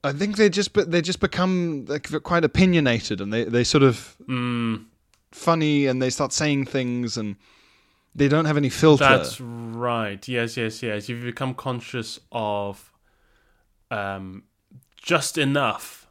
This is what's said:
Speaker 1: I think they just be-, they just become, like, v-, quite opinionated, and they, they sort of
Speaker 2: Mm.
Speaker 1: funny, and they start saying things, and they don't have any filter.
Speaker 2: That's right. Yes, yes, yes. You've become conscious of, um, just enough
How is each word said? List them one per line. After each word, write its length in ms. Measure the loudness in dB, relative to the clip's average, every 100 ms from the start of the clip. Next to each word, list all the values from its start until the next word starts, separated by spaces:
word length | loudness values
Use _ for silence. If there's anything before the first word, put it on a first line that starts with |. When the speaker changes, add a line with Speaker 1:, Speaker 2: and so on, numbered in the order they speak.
Speaker 1:
I 100 | -6
think 240 | -2 -4 4
they 120 | 4
just 240 | 4 0
be-, 100 | 0
they 180 | 2 0
just 180 | 0 -2
become, 640 | -2 0 2 2 0 -4 -6
like, 200 | -8 -4
v-, 120 | -8
quite 240 | 0 2
opinionated, 760 | 2 6 6 6 4 0 -2 -6
and 100 | -2
they, 120 | -2
they 200 | 0 0
sort 200 | 4 6
of 320 | 6 4 -8 _ -8
Speaker 2:
Mm. 580 | -4 -2 -2 -2 -4 -8 _ _ _ _
Speaker 1:
funny, 540 | -4 0 2 2 2 2
and 160 | 0
they 80 | -2
start 240 | -2 -4
saying 320 | 0 0 0 -2
things, 520 | -4 -2 -4 -4 -6
and 180 | -8 -10 _ _ _ _ _ _ _ 0
they 120 | 2
don't 180 | 4 2
have 120 | 2
any 120 | 0
filter. 340 | 4 6 8
Speaker 2:
That's 360 | 8 4 2 -8
right. 840 | -12 -12 -10 -6 -4 -2 -4 -8 -6
Yes, 300 | -4 -4 -4
yes, 240 | -6 -6
yes. 260 | -6 -6 -8
You've 160 | -8
become 300 | -10 -6 -6
conscious 680 | -6 -6 -8 -8 -10 -10 -14 _
of, 600 | -6 -4 -4 -4 -10 -20 _ _ _ _ _ _ _ _ _ _
um, 520 | -6 -6 -8 -12 -16 _ _ _ -20 _ _
just 400 | -2 -2 -2 -2
enough 720 | 0 2 0 -4 -10 -20 _